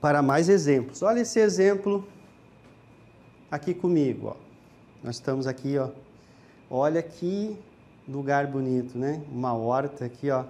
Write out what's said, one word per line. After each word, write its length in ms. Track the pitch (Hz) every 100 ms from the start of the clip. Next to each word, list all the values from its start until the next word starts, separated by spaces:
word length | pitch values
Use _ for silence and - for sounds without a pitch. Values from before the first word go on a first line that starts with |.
para 220 | 151 147
mais 260 | 139 139 170
exemplos. 540 | 196 147 135 110 -
Olha 180 | 190 233
esse 200 | 233 -
exemplo 640 | 214 180 190 196 202 202 - - - - - - - - - - - - - - -
aqui 240 | 147 165
comigo, 540 | 175 180 170 139 - 107
ó. 80 | - - - - - - -
Nós 140 | 120 117
estamos 300 | - 135 135
aqui, 280 | 131 135 139
ó. 140 | 131 - - - - - - - -
Olha 320 | 127 143 160
que 560 | 165 - 175 196 214 208 - - - - -
lugar 380 | 139 139 143 143
bonito, 500 | 135 131 127 123 120
né? 240 | 131 156 147
Uma 220 | 127 123
horta 520 | 117 113 127 143 143
aqui, 260 | 123 120 143
ó. 140 | 131 127